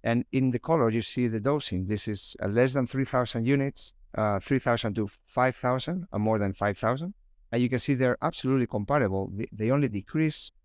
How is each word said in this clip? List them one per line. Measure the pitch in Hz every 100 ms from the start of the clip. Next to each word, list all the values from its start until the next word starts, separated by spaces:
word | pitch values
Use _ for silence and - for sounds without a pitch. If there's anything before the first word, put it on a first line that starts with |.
And | 113 117 -
in | 135 131
the | 120
color, | - 165 117
you | 113
see | 110 - 123
the | 110
dosing. | 113 147 - 92 92
This | 107 -
is, | 101 - -
uh, | 98
less | 110 131
than | 135 123
three | 131
thousand | 135 127 123 120 113
units, | 139 139 - - _ -
uh, | - 107 101
three | - 135
thousand | - 117 113 101
to | 101 _
five | _ - 127 -
thousand | 123 131 139 180 170
and | 107
more | 107 110
than | 101
five | 95 101 98
thousand. | 110 131 175 - _ _ _
And | 120
you | 123
can | 123
see | -
they're | 131 127 -
absolutely | 160 - 131 135 120
comparable. | 104 104 143 107 95 95
They, | 98 -
they | 101 110
only | 139 135
decrease | 104 - 156 156 - - _